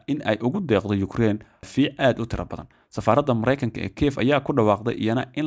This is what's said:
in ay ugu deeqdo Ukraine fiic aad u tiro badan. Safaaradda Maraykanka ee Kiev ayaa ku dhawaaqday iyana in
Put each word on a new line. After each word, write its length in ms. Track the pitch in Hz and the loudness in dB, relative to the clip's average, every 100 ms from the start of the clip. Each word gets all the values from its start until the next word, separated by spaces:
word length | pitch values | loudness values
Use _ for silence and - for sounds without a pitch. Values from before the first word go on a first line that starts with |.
| - | -4
in 120 | 147 | -4
ay 120 | - 107 | -2 0
ugu 180 | 120 196 | 0 -2
deeqdo 340 | 180 101 101 101 | 0 0 2 -2
Ukraine 340 | 95 - 113 107 - _ | -2 0 0 0 -6 _
fiic 300 | - - 147 - | -6 0 0 2
aad 200 | 135 113 | 0 0
u 60 | 117 | -4
tiro 180 | 95 | -6
badan. 220 | 90 - - _ _ | -8 -10 -14 _ _
Safaaradda 440 | - 110 127 143 | -4 2 2 2
Maraykanka 460 | 117 117 139 117 104 | 0 0 0 -2 -4
ee 80 | 95 | -8
Kiev 300 | - 147 127 | -2 -2 2
ayaa 220 | 123 143 | 0 0
ku 120 | 143 | 0
dhawaaqday 420 | 139 107 101 113 | 2 4 2 0
iyana 280 | - 107 120 - | -2 -2 -2 -4
in 120 | 147 | -4